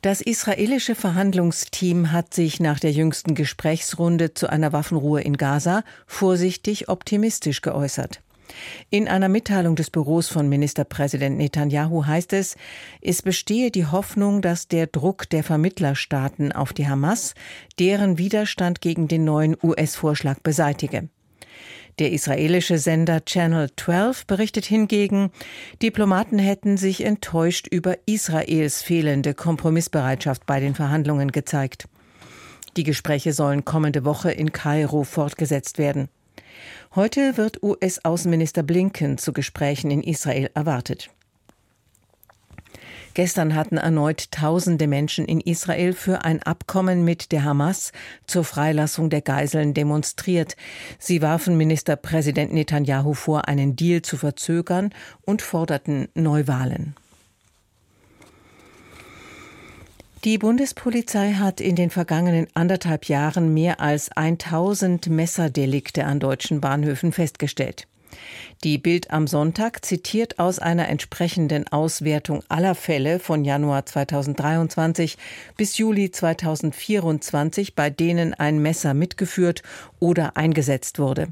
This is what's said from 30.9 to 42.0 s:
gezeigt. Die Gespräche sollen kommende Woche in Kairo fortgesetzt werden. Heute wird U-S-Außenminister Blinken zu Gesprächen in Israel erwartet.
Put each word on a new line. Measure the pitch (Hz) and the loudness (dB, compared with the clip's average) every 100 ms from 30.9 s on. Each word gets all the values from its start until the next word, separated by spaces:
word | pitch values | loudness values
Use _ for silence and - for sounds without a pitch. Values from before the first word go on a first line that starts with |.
| 156 147 147 139 | 2 2 0 0
gezeigt. | 147 - 151 131 - - _ _ _ - - - - - - | -2 -2 -2 -2 -6 -20 _ _ _ -20 -20 -20 -20 -10 -4
Die | |
Gespräche | 151 143 - 147 165 | -2 -2 0 -2 0
sollen | 147 147 143 - | 0 0 0 0
kommende | 160 151 143 135 | 0 0 0 0
Woche | 151 180 | 0 -2
in | - 156 | 0 -2
Kairo | - 147 151 147 147 | -2 -2 0 2 0
fortgesetzt | 139 - 143 - 151 143 - - | -2 -2 -4 -2 -2 -2 -4 -2
werden. | 147 139 135 _ _ - - - - - - | 0 0 -4 _ _ -20 -20 -20 -20 -20 -6
Heute | - 208 - 277 240 | 0 2 2 2 2
wird | 220 - | 0 0
U-S-Außenminister | 208 - 185 180 165 170 170 165 160 - | -2 0 -2 -2 -2 0 2 2 2 0
Blinken | 147 170 190 - 147 131 | 0 2 2 0 -2 0
zu | - | -2
Gesprächen | 139 135 - 143 143 151 | -4 -6 -2 -2 0 0
in | 143 | 0
Israel | - 156 151 131 135 | 0 -4 -2 -2 -2
erwartet. | - 151 131 - - - _ _ _ _ _ _ _ _ _ | -2 -2 -2 -4 -8 -10 _ _ _ _ _ _ _ _ _